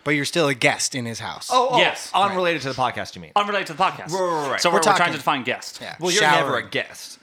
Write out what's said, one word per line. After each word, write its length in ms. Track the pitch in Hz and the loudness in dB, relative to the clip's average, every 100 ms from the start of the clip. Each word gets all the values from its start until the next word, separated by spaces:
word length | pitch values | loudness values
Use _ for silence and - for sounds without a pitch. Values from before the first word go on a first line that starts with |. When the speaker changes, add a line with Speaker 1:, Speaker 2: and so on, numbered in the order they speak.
| 147 | -2
Speaker 1:
But 60 | |
you're 120 | 147 135 | 0 0
still 220 | 170 147 | 0 0
a 60 | 123 | 2
guest 400 | 147 110 - 135 | 0 0 -2 -4
in 100 | 117 | -6
his 140 | 113 | -8
house. 300 | 104 - - | -10 -8 0
Speaker 2:
Oh, 160 | 254 254 | 2 4
oh, 60 | 247 | 4
Speaker 3:
Yes. 300 | 165 - - | 2 0 -2
Speaker 2:
unrelated 480 | 180 196 185 175 160 | 0 2 2 0 0
to 60 | 135 | -2
the 120 | 131 | -2
podcast, 320 | 123 107 107 | -2 -2 -8
you 80 | 92 | -12
mean? 120 | 80 208 | -4 -2
Speaker 3:
Unrelated 320 | 208 202 170 | 0 -2 -2
to 60 | |
the 100 | 156 | 0
podcast. 260 | 185 151 101 | 0 -2 -6
Speaker 2:
Right, 80 | 185 | -2
right, 300 | 180 160 139 | 0 0 0
right. 100 | 107 | 2
Speaker 3:
So 80 | 175 | 4
Speaker 1:
We're 60 | 190 | 4
Speaker 3:
we're, 20 | |
we're 40 | |
trying 140 | 214 185 | 6 4
Speaker 1:
talking. 140 | 175 | 2
Speaker 3:
to 40 | 156 | 0
define 240 | 165 139 | 0 0
guest. 360 | 120 104 - - | -2 -4 -6 -12
Speaker 1:
Yeah. 140 | 104 - | -12 -4
Speaker 2:
Well, 120 | 175 | 0
you're 100 | 170 | 4
never 240 | 156 147 139 | 4 4 2
Speaker 1:
Showering. 140 | 120 104 | -2 -2
Speaker 2:
a 40 | |
guest 500 | 131 - - - - | -4 -4 -10 -16 -18